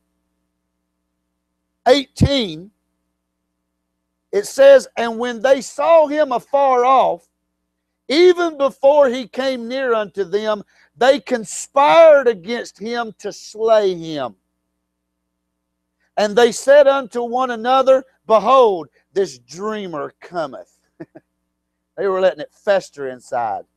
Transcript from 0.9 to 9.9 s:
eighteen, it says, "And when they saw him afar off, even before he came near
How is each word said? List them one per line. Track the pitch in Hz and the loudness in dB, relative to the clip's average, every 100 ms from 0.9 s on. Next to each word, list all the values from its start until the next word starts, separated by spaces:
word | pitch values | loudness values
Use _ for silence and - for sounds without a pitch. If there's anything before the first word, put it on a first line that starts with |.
| _ _ _ _ _ _ _ _ _ 226 | _ _ _ _ _ _ _ _ _ -4
eighteen, | 277 262 - 269 277 208 156 196 _ _ _ _ _ _ _ _ _ _ _ _ _ _ _ _ | -4 -6 -2 -2 0 -6 -10 -18 _ _ _ _ _ _ _ _ _ _ _ _ _ _ _ _
it | 196 208 | -6 -6
says, | - 277 269 - - | 4 6 6 4 -6
"And | 233 226 | -6 -6
when | 247 233 | -8 -4
they | 247 277 | -4 -4
saw | 208 - 294 330 302 | -6 -6 2 2 2
him | 294 285 | -2 -4
afar | 240 - 277 277 254 247 | -4 -4 -2 0 2 2
off, | 262 180 170 _ _ _ _ _ _ _ _ - | 2 0 -4 _ _ _ _ _ _ _ _ -4
even | 277 359 349 339 302 | 2 4 2 -2 -2
before | 277 - 277 294 277 | -4 0 2 4 2
he | 254 226 | 0 -8
came | - 269 254 226 | -6 -6 -6 -8
near | 262 262 | -6 -2